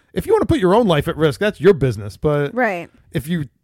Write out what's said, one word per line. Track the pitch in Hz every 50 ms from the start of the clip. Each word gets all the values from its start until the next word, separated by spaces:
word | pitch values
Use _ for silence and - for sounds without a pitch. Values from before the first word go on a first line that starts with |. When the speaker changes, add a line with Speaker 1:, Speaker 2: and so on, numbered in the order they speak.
| _ _ -
Speaker 1:
If | - -
you | -
wanna | 427 440 339
put | - 320 302
your | 185 175 185
own | 226 247 202
life | 170 147 143 -
at | 156 139
risk, | 156 156 131 -
that's | 196 214 - -
your | 139 185 202
business. | 143 143 131 113 101 104 104 -
But | - - 156 147 147 143 139 -
Speaker 2:
Right. | 233 254 220 196 175 165 - _ _ _ _
Speaker 1:
if | - 160 120 147
you, | 175 170 151 - _ _